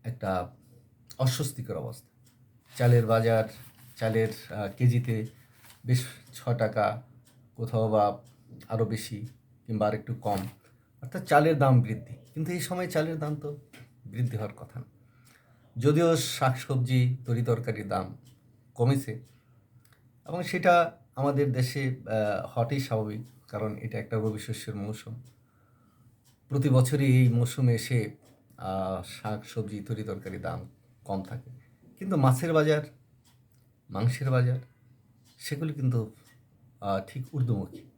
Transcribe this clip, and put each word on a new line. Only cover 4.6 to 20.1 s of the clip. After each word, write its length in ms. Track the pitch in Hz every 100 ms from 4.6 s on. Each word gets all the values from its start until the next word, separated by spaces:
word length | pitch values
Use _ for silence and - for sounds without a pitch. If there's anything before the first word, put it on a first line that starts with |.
| 101 -
কেজিতে 380 | 127 120 123 113 - - _ _ - - -
বেশ 140 | 127 - - - -
ছ 20 | - 117
টাকা, 240 | 110 110 101 - - - _ _ _ -
কোথাও 280 | 113 117 110
বা 100 | 107 101 98 - _ - - -
আরও 120 | 110 107
বেশি 240 | 113 - 104 110 - _ _ -
কিংবা 200 | 110 104
আর 40 | 107
একটু 120 | - - 110
কম, 160 | 98 98 - _ _ _ _
অর্থাৎ 200 | 127 - -
চালের 240 | 147 160 151
দাম 100 | 135 123 -
বৃদ্ধি। 300 | 113 - - -
কিন্তু 180 | 151 160 175
এই 40 | -
সময় 200 | 180 180 165
চালের 220 | 156 160
দাম 100 | 151 151
তো 60 | 147 147 - - - _ -
বৃদ্ধি 260 | 117 123 110
হওয়ার 160 | 104 -
কথা 160 | - 127
না। 40 | - _ _ _ _ _ _ _ _ 120
যদিও 340 | 135 151 170 156 - -
শাকসবজি, 640 | 131 127 - 131 123 127 123 127 -
তরিতরকারির 600 | 117 120 113 - 104 98
দাম 120 | 95 90 - - _ _ _ _ -
কমেছে 360 | 120 139 - - - _ _ _ _ _ _ _ _